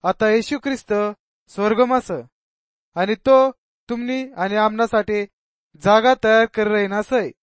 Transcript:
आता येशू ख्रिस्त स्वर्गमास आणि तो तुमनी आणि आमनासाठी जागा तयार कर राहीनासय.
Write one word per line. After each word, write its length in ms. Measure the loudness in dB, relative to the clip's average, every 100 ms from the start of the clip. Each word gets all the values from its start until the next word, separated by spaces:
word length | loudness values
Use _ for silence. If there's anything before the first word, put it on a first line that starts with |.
आता 260 | -4 -2 0
येशू 280 | 0 -2 -6
ख्रिस्त 300 | -6 -8 -4 -4 -4 -8 _ _ _
स्वर्गमास 640 | -4 -2 2 2 0 -2 -10 -10 _ _ _ _ _ _ -6
आणि 200 | -4 -2
तो 360 | 4 4 4 -2 _ _ _
तुमनी 420 | -8 -6 -6 -8
आणि 240 | -6 -4 0
आमनासाठी 720 | -2 0 -2 -2 -2 -4 -6 _ _ _ _ _
जागा 320 | 2 4 4 2
तयार 220 | 4 4 2
कर 220 | -2 -2
राहीनासय. 640 | -2 -2 -4 -2 -2 -4 -10